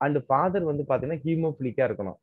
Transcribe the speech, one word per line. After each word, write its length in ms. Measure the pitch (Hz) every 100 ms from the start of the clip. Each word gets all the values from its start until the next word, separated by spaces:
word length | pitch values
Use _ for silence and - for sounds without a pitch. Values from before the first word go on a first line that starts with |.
And 140 | 139 147 -
father 360 | 135 185 190
வந்து 200 | 165 147 139
பாத்தீங்கன்னா 380 | 127 127 160
ஹீமோஃபிலிக்கா 600 | 147 165 160 - 131 110 123
இருக்கணும். 320 | 107 95 -